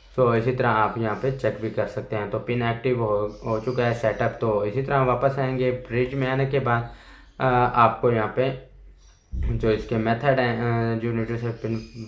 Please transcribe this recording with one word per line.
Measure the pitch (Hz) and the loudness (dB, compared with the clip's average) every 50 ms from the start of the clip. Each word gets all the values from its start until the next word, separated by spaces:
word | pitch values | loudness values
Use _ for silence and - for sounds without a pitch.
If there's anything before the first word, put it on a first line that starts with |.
| - - - - | -20 -6 0 2
So | 127 117 117 | 4 4 4
इसी | 113 110 131 | 2 2 0
तरह | 127 127 123 117 | 0 2 2 2
आप | 110 110 107 104 - | 4 4 2 2 0
यहाँ | 113 113 110 107 | -2 -2 -2 -2
पे | 95 - 139 | -2 -2 -4
check | 135 - - 107 104 - | -2 -2 -2 -2 -2 -2
भी | 110 110 | -6 -4
कर | - 117 104 | -4 -4 -4
सकते | - - 110 - - 110 | -4 -6 -8 -8 -6 -6
हैं। | 107 101 104 | -6 -4 -4
तो | 110 110 | -4 -4
pin | - - 120 123 | -4 -2 -2 -2
active | 117 117 117 120 - 131 127 113 117 | 0 -2 -2 -2 0 0 0 0 2
हो, | 107 104 104 107 104 113 - - | 0 0 0 0 -4 -6 -8 -4
हो | 117 113 107 | -4 -2 -2
चुका | 107 127 123 127 120 | -2 -2 0 0 0
है | 120 117 | 0 0
setup। | - - 107 101 - 120 110 - - | 0 0 0 0 0 0 -2 -2 -2
तो | 120 113 107 101 104 | 0 0 2 2 0
इसी | 104 101 131 | 0 -2 -2
तरह | 135 139 143 135 | -2 2 2 2
वापस | 131 127 120 120 139 135 135 139 | 4 4 2 2 2 0 2 0
आएंगे, | 131 127 131 127 127 127 | -2 -2 0 0 0 0
bridge | 123 120 - - 113 120 127 127 139 | 0 -2 -6 -4 -2 0 0 0 0
में | 139 131 | -2 -2
आने | 131 131 131 135 | 0 0 0 0
के | 135 139 139 | 0 0 0
बाद, | 120 120 120 120 120 - - - - - - - - - - - | 2 2 2 0 0 -4 -10 -18 -20 -20 -20 -20 -20 -20 -6 -2
अ, | 131 131 123 123 123 120 - | 0 2 4 4 4 4 6
आपको | 123 117 110 - - - 120 | 6 6 6 4 2 2 2
यहाँ | 117 110 107 104 - | 2 2 0 0 0
पे | 117 127 135 135 - - - - - - - - - - - - _ _ _ - | 0 0 0 -2 -6 -12 -18 -20 -20 -20 -20 -20 -20 -20 -20 -20 _ _ _ -6
जो | - - - 117 113 - 113 | -2 -2 -2 0 0 2 2
इसके | 110 104 - - 120 | 0 0 -2 -2 -2
method | 110 110 113 120 120 131 139 131 131 | 0 0 0 0 2 2 2 2 2
हैं, | 123 120 113 117 | 2 0 0 0
अ, | 120 120 117 117 117 117 113 110 | 0 0 0 0 0 0 -2 -2
you | 113 117 | -2 -2
need | 113 113 110 | -2 -2 -2
to | 110 117 | -4 -4
set | 117 117 117 113 - | -4 -4 -6 -6 -4
pin | - 113 113 110 113 - - 117 110 | -4 -4 -4 -6 -6 -10 -14 -16 -14